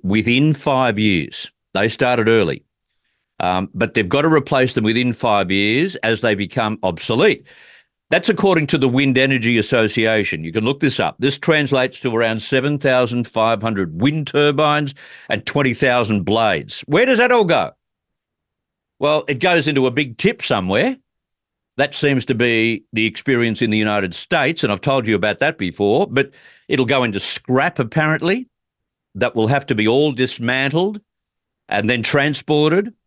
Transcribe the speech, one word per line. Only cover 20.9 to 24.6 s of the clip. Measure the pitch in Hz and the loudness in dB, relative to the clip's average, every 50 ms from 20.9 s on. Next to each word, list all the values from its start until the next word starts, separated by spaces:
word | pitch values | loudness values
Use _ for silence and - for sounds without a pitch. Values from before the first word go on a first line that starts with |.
| 262 262 _ _ _ _ _ _ _ _ _ _ _ _ _ _ _ - | -2 -6 _ _ _ _ _ _ _ _ _ _ _ _ _ _ _ -2
That | 143 143 - | -2 -2 -2
seems | - 151 143 139 127 - | -2 0 0 0 0 0
to | - 127 | -2 0
be | 110 123 120 117 110 113 117 113 - - _ | 0 2 2 2 2 2 0 -2 -4 -8 _
the | - 110 110 | -2 -2 -2
experience | 110 110 - - 143 131 120 120 117 107 - | -2 -2 -4 -2 0 0 2 2 0 0 0
in | 120 110 | 0 0
the | 107 107 | 2 0
United | 107 107 104 104 95 92 | 0 0 0 0 -2 -4
States, | 85 - - - 180 156 135 139 170 - | -6 -8 -6 -2 0 0 0 0 -2 -2